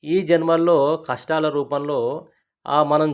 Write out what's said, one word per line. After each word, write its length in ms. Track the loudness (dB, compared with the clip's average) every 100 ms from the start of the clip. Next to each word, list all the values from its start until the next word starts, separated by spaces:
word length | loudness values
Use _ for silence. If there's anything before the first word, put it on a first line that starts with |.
ఈ 120 | -4 -2
జన్మల్లో 560 | 2 2 2 2 4 2 2 -2
కష్టాల 440 | -6 -8 -4 -2 -2
రూపంలో 500 | -2 -4 -6 -4 -4 -4 -6 -12 _ _ _ -2
ఆ 140 | 0
మనం 260 | 2 2 0